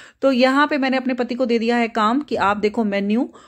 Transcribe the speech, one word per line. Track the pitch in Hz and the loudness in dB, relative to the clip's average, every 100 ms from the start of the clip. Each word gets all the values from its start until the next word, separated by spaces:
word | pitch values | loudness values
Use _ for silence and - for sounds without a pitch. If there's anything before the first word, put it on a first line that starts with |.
| - - | -20 -2
तो | 269 | 0
यहाँ | 254 254 269 294 | 4 2 4 2
पे | 302 | 0
मैंने | 262 262 | 0 -2
अपने | 254 | -2
पति | 254 240 240 | -4 -4 -2
को | 262 | 0
दे | 233 | 0
दिया | 226 240 | 0 0
है | 233 | 0
काम | 233 214 254 | 0 0 0
कि | 294 - | -2 -2
आप | 190 208 | 0 0
देखो | 208 208 | -2 -2
मेन्यू, | 214 202 202 220 294 - | -2 -2 0 -2 -2 -8